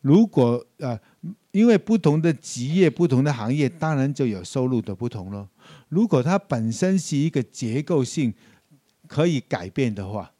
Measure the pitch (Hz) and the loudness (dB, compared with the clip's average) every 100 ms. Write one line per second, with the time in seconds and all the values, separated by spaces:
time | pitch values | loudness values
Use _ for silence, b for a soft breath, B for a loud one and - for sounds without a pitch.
0 | 139 175 226 - 120 120 - _ 135 113 | 6 6 6 4 2 0 -6 _ -8 -8
1 | b b 165 - _ 190 233 208 - 226 | b b -16 -16 _ 2 4 4 2 2
2 | 160 156 165 147 - 123 127 175 170 - | 2 2 0 -2 -8 -8 -2 2 2 2
3 | 170 131 143 120 110 147 135 170 160 143 | 2 2 2 -2 -2 0 -2 -2 -2 0
4 | 135 139 131 98 92 139 127 123 104 95 | -2 -2 -4 -4 -6 -4 -2 -2 -4 -8
5 | 117 113 92 101 98 _ b b b 165 | -8 -8 -12 -12 -14 _ b b b 0
6 | 226 139 131 190 - 123 113 - 185 190 | 2 2 2 -2 -2 -4 -2 -2 0 0
7 | - 143 160 147 117 - 117 127 151 165 | 0 -2 0 -2 -6 -6 -4 -4 -2 -2
8 | 123 - 127 - b b b _ _ _ | -2 -2 -2 -4 b b b _ _ _
9 | _ 143 170 143 - 104 90 135 127 101 | _ 0 0 0 -4 -8 -6 -4 -4 -4
10 | 95 104 85 | -8 -10 -12